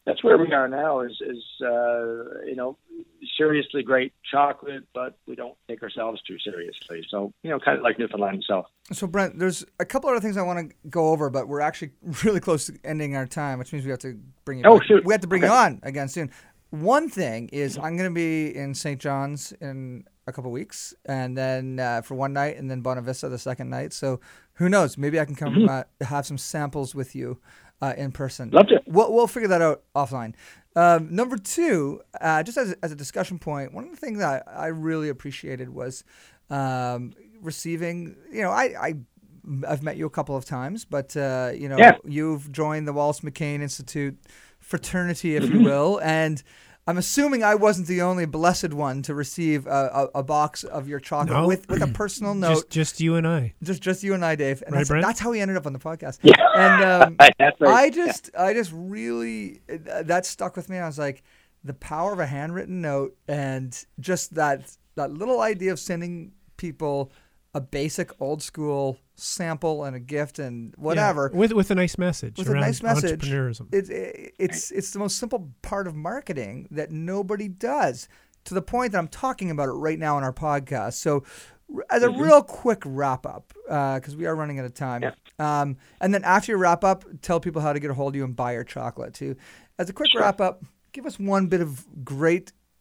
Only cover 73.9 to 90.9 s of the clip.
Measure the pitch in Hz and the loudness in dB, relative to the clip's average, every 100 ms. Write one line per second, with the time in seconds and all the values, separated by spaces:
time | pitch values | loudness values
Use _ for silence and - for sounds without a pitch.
73.9 | - - - - - 180 - - 196 190 | -6 -8 -12 -12 -2 -2 -2 -6 -6 -6
74.9 | 196 202 - 240 233 151 - - 202 185 | -4 -4 -4 -4 -6 -6 -14 -8 -6 -6
75.9 | 151 160 262 247 147 101 127 - 151 151 | -6 -6 -6 -6 -8 -8 -10 -10 -8 -8
76.9 | 156 170 196 190 208 208 180 233 285 160 | -6 -6 -4 -4 -4 -6 -6 -4 0 0
77.9 | 123 - _ _ _ - 185 - 240 247 | -2 -12 _ _ _ -8 -6 -2 -2 0
78.9 | 190 160 - 262 - 185 151 135 135 156 | -2 -4 -4 -6 -4 -4 -2 -2 -2 -4
79.9 | 160 156 143 131 - 156 143 127 131 107 | -2 -2 0 -2 -4 -2 -2 -2 -6 -6
80.9 | - - 143 - - - _ - 339 - | -4 0 0 -2 -16 -20 _ -14 -10 0
81.9 | 240 240 254 320 294 285 - 240 208 139 | 4 4 4 8 8 8 -2 -2 -2 -2
82.9 | 135 139 127 139 - - 415 480 147 139 | -2 -2 -2 -6 -12 -18 -16 -6 -2 -2
83.9 | 135 143 151 165 156 147 139 127 - 135 | -4 -6 -6 -4 -4 -4 -6 -8 -8 -8
84.9 | 120 127 - _ - 151 147 143 131 _ | -4 -6 -8 _ -6 -2 0 -2 -4 _
85.9 | - 190 196 180 190 220 202 180 170 196 | -2 0 2 4 2 4 2 4 4 2
86.9 | 185 - 151 - 170 175 151 151 143 143 | 0 -4 -10 -2 -2 -2 -2 -2 -2 -4
87.9 | 135 139 139 131 120 123 120 123 - 120 | -4 -4 -4 -6 -4 -4 -4 -8 -8 -8
88.9 | 131 113 - 139 131 - - _ - 175 | -8 -12 -10 -10 -10 -14 -20 _ -8 -6
89.9 | 196 302 233 208 196 185 - - _ _ | -2 2 4 2 2 0 -2 -14 _ _